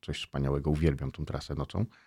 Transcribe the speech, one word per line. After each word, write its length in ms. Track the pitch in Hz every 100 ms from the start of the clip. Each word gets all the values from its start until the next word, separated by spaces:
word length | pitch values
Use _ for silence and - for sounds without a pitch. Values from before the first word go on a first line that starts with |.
coś 160 | - 76
wspaniałego. 520 | - 69 69 71 71
Uwielbiam 400 | 76 80 67 67
tą 140 | -
trasę 300 | 76 73 -
nocą. 320 | 71 69 - 120 -